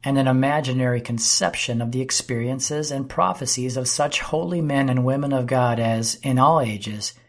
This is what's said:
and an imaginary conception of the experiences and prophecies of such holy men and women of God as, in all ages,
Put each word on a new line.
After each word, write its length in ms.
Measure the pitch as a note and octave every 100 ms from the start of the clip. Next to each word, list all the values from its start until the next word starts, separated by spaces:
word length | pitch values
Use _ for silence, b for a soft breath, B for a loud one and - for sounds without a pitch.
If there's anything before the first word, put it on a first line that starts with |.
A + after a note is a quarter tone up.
and 160 | C#3 C#3
an 80 | C3
imaginary 760 | C3 C3+ D3+ B2+ B2+ B2+ A#2+
conception 800 | A#2 A#2 - - F2 - - A#2
of 120 | A#2
the 100 | B2
experiences 880 | B2+ - - A#2 A#2+ C3 - D3+ D3
and 180 | C#3 C3+
prophecies 680 | - F#3 - B2+ - B2+ B2
of 120 | B2
such 320 | - C#3+ -
holy 400 | - D#3 F3 F3
men 300 | D3+ C#3 C3+
and 140 | B2+
women 280 | B2 C#3 C#3+
of 140 | C3+ B2
God 340 | C3 B2 A#2
as, 360 | A2+ A2+ A2+ -
in 220 | C#3 B2+
all 220 | C#3 D#3+
ages, 540 | A#2 G#2 G#2+ G#2 - b